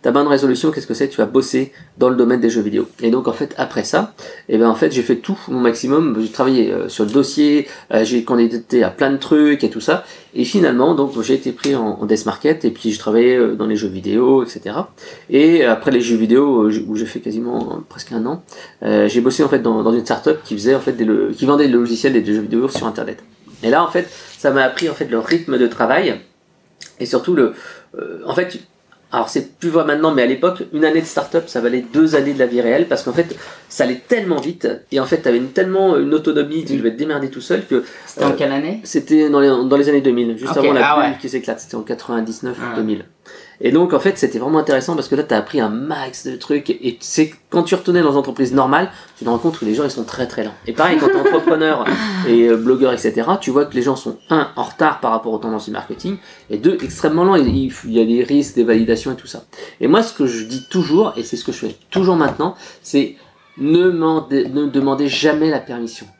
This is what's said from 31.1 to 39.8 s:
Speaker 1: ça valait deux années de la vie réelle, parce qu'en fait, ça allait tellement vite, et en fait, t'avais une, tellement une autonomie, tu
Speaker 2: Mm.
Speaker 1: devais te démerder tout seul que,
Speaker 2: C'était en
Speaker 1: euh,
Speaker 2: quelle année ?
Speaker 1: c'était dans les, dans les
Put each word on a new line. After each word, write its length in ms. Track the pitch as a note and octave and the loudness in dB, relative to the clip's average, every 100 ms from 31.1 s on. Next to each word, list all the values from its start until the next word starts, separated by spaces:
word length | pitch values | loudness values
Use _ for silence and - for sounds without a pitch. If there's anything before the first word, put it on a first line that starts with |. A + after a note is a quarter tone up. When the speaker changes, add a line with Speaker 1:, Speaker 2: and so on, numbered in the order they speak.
| - - E3+ E3 | -6 -2 -4 -2
Speaker 1:
ça 120 | B2+ | -4
valait 240 | A#2+ B2 B2 | -2 -2 -2
deux 220 | C#3 D#3+ D3+ | 2 4 4
années 180 | C#3 | 0
de 60 | C#3 | 0
la 60 | B2 | 0
vie 160 | A#2+ | 2
réelle, 260 | A#2+ C3+ E3+ | 2 2 0
parce 160 | C#3 | -2
qu'en 80 | - | -2
fait, 220 | B2 E3 - - - _ | -2 -2 -4 -14 -20 _
ça 140 | - | -2
allait 180 | B2+ B2+ - | -2 -2 -2
tellement 320 | A#3 F#3+ D3+ | -2 0 -2
vite, 280 | C3+ F3 A#2 G2+ _ | -4 -4 -6 -6 _
et 80 | C3+ | -4
en 60 | C3 | 0
fait, 120 | - | 0
t'avais 200 | C3 A#2+ | 2 0
une, 120 | C3 | 0
tellement 480 | F#3+ F#3 F#3+ F#3+ D3+ | -2 0 2 2 2
une 160 | C#3 | 2
autonomie, 500 | D#3 D#3 D3 D3 D#3 D3 | 0 2 0 -2 -4 -4
tu 80 | |
Speaker 2:
Mm. 40 | C3+ | -2
Speaker 1:
devais 140 | A2+ | -2
te 60 | A2+ | -2
démerder 320 | D3+ D3 C3+ | -4 -4 -6
tout 120 | C3 | -10
seul 240 | - F3 - | -4 -4 0
que, 180 | B2+ - - - | -2 -2 -16 -18
Speaker 2:
C'était 200 | - C#3 | -2 -2
en 40 | |
Speaker 1:
euh, 40 | C#3 | 0
Speaker 2:
quelle 140 | C#3 | -2
année ? 280 | C#3 D#3 A3 | -2 -4 -8
Speaker 1:
c'était 460 | - - - D#3 D3+ | -4 -4 2 4 4
dans 100 | C#3+ | 4
les, 60 | C#3 | 4
dans 300 | B2+ C3 | 4 2
les 120 | C#3 | 2